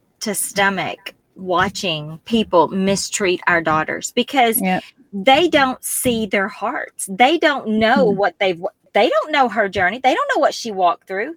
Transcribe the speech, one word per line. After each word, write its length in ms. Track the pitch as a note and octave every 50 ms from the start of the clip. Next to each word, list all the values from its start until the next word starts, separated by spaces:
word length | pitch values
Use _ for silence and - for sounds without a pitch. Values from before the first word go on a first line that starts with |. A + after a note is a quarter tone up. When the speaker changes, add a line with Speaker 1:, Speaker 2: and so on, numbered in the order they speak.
| _ _ _ _
Speaker 1:
to 140 | - A3+ G3
stomach 800 | - - - - G3 G3 G3 G3 F#3 D3+ - - - _ - - _ _ _ _
watching 840 | - F#3+ F3+ F3+ F3 F#3 G3 F#3+ - - F#3 D#3+ D3+ D3 D3+ D#3+ - _
people 440 | - A3+ A3+ G#3+ - - F3 D#3 -
mistreat 720 | - G3 F#3+ G3 G3 F#3 - - - - G#3 F3+ F3+ F3 - -
our 120 | F3 E3+
daughters 520 | D#3+ D#3+ D#3 D#3 D#3 - - - - - -
because 480 | B3 A#3+ - - C#4 A#3+ A3+ A3 G3+ G3
Speaker 2:
Yep. 220 | F#3 F#3 E3 - - - _ _ _ -
Speaker 1:
they 360 | G3+ F#3+ B3+ C4+ D4 F4+ E4
don't 340 | D#4+ D4 C4+ C4 B3+ - -
see 400 | - - - - B3+ A#3 A3+ A3
their 200 | F#3+ - G#3 F#3+ G#3
hearts. 600 | - - G3 A3 - - - - - - - -
They 260 | F#3+ F#3 A#3+ C4+ E4 D#4+
don't 280 | - D#4 C#4+ B3+ -
know 400 | A3 G#3+ G#3+ A3 A3 B3 C#4+ C4 G#3+
Speaker 2:
Mm-hmm. 60 | G3 F#3
Speaker 1:
what 200 | G3+ F#3+ - _
they've, 240 | G3+ F#3+ F3+ E3 F3+ F#3 - _ _ _ -
they 160 | G3+ G#3+ D4+
don't 220 | C#5+ D#5 C5+ D#4 D#4
know 160 | C#4+ C4+ A#3+
her 200 | G3 A#3 G#3 G3
journey. 300 | F3+ G3+ F#3 F3+ G#3 B3+
They 160 | - B3+ D4+
don't 160 | A4+ C#5+ C#5+ B4+
know 60 | F#4+
what 140 | C#4+ - -
she 160 | - - A#3
walked 380 | G3+ F#3 F#3 F3 - - _ -
through. 280 | F#3+ F#3+ A3+ D#4 E4+